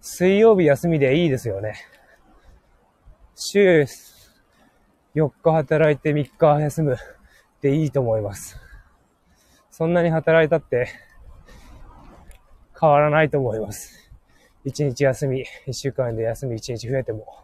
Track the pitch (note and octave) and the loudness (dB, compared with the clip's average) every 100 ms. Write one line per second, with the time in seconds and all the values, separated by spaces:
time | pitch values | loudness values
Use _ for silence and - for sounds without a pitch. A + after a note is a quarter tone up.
0 | - - F3+ G3 A3+ G#3 D#3+ C#3 E3+ D#3+ | -16 -2 2 6 6 6 4 2 0 2
1 | C3+ C#3+ E3+ B2+ A#2 G2 G#2+ G#2+ - _ | 2 2 2 -2 -4 -6 -8 -12 -20 _
2 | _ _ _ _ - - _ _ _ _ | _ _ _ _ -20 -20 _ _ _ _
3 | - - _ - - G3 G3 E3 C#3+ - | -20 -20 _ -14 -4 2 6 4 2 -4
4 | - _ _ _ _ _ _ _ _ _ | -20 _ _ _ _ _ _ _ _ _
5 | _ D3 D3+ _ E3+ D#3+ C#3+ D#3 D#3 D3 | _ -2 -2 _ 0 0 0 2 2 2
6 | D#3 D3 C#3 _ D#3+ D3 D3+ D3 D3+ B2+ | -2 -2 -4 _ 2 4 0 -2 -2 -2
7 | - - _ _ _ _ C#3+ C#3+ D3+ C#3+ | -8 -20 _ _ _ _ -2 0 0 -2
8 | A#2+ A2 G#2 G2+ - - - - _ _ | -2 -2 -4 -10 -16 -20 -20 -20 _ _
9 | _ _ _ _ _ _ _ _ D#3+ F3 | _ _ _ _ _ _ _ _ -2 0
10 | E3+ D#3+ D3 D#3+ D#3+ D#3+ - A#2+ B2 - | 2 0 2 4 4 0 0 -4 -4 -8
11 | - - - - - - - - - - | -20 -20 -20 -20 -20 -20 -20 -20 -20 -20
12 | - - - - _ - _ - D#3+ C#3+ | -20 -20 -20 -20 _ -20 _ -2 2 4
13 | D3+ D3+ D#3 D3 B2+ A2 G#2 G#2 - - | 4 2 0 0 -2 -4 -8 -12 -16 -20
14 | _ - _ _ _ _ - - D3 A#2+ | _ -20 _ _ _ _ -12 -4 -4 0
15 | C#3 B2+ C#3 C3 B2 - - B2 C#3 B2+ | -2 0 -4 -6 -8 -16 -14 -8 -8 -4
16 | B2+ A2+ A2+ A2+ C3 A2+ - A#2 A2+ C3+ | -6 -4 -6 -6 -8 -8 -8 -10 -6 -6
17 | B2 G#2+ G#2+ - | -6 -10 -12 -20